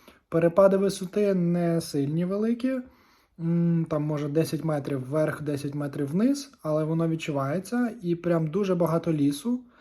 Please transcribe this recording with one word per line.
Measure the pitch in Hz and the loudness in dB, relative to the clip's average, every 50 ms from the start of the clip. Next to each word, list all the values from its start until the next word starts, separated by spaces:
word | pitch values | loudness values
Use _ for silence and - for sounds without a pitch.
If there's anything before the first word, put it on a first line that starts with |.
| - - - _ _ - | -20 -20 -20 _ _ -2
Перепади | - 165 170 170 170 202 196 196 196 | 0 4 4 4 6 8 6 8 6
висоти | 190 202 196 190 - 190 180 - 208 208 202 190 | 6 2 0 -2 -4 -8 -4 -2 0 0 2 2
не | 185 170 170 175 175 170 170 165 165 | 2 2 2 2 2 2 0 0 0
сильні | 165 - - 143 139 143 156 165 180 | -2 -2 -2 -2 -2 0 0 -2 -2
великі. | 180 196 202 214 226 233 233 254 262 262 254 254 - _ _ _ _ _ _ _ _ _ - | -2 -2 -2 0 0 -2 0 -2 -2 -2 -4 -6 -10 _ _ _ _ _ _ _ _ _ -6
М, | 165 165 170 170 170 170 170 165 160 - | -2 0 2 2 2 2 2 2 0 0
там, | 156 151 147 | -2 -2 0
може, | 151 151 143 147 143 | -2 -2 -2 -2 0
десять | 143 160 156 - 160 147 151 | 2 2 2 2 -2 -4 -2
метрів | 160 151 147 139 - 143 131 127 127 | -2 -2 -2 -2 -4 -4 -6 -4 -2
вверх, | 143 156 156 151 - - | -2 0 0 0 -2 -6
десять | 151 151 147 139 143 143 139 | -6 -4 -4 -4 -4 -6 -6
метрів | 147 143 143 139 143 143 135 | -6 -6 -6 -4 -4 -4 -2
вниз, | 156 190 226 269 285 285 - - - _ | 0 2 2 2 2 0 -4 -14 -16 _
але | - 156 151 156 156 | -4 -2 0 0 0
воно | 151 165 165 165 | 0 0 0 0
відчувається. | 165 160 160 - - 143 139 135 139 151 190 185 - 240 247 247 226 214 - | 0 -2 -2 -4 -4 -4 -2 -2 -2 -4 -4 -4 -4 -2 -2 -2 -2 -4 -6
І | 180 175 170 | -4 -4 -2
прям | 170 - 170 175 165 160 | -2 0 0 0 2 0
дуже | 156 151 202 208 185 185 | 0 -2 -2 0 0 2
багато | 170 170 156 160 165 - 170 160 | 2 2 2 0 0 0 0 0
лісу. | 147 143 143 143 - - 233 247 247 - - _ - | 2 2 2 0 0 -2 -4 -4 -4 -6 -12 _ -20